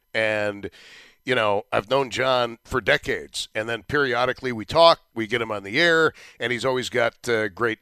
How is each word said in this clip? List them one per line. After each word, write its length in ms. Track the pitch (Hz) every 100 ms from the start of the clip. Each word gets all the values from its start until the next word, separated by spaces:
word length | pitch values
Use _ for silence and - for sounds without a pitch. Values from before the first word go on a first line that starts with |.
| _
And, 600 | 113 110 107 104 101 98 - - - - _
you 120 | 123 123
know, 300 | 107 101 -
I've 160 | 113 104
known 220 | 135 131
John 480 | 101 131 127 120 117 -
for 160 | 127
decades, 680 | 98 147 139 95 71 - -
and 160 | 110 113
then 140 | 113
periodically 680 | - 147 135 120 127 - 131
we 140 | 113 101
talk, 360 | 151 165 156 _
we 140 | 113 104
get 140 | 117
him 100 | 113
on 100 | 104
the 180 | 98 127
air, 320 | 170 160 156 - - -
and 120 | 120
he's 140 | 120 131
always 240 | 127 110
got, 400 | 123 117 - 120
uh, 180 | 113 107
great 280 | 90 117 110